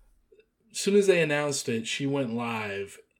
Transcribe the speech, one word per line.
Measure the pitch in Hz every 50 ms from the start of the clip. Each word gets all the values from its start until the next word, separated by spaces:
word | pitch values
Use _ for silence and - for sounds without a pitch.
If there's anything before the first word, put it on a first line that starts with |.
| _ _ _ _ _ _ _ _ _ _ _ _ _ _
As | - -
soon | - 196 196
as | 208 190
they | 190 180 170
announced | 160 151 147 147 147 147 139 - - 131
it, | 117 113 110
she | - - - 139
went | 139 139 139 131 113 113
live | 120 120 117 113 110 107 101 98 98 98 98 - - - _ _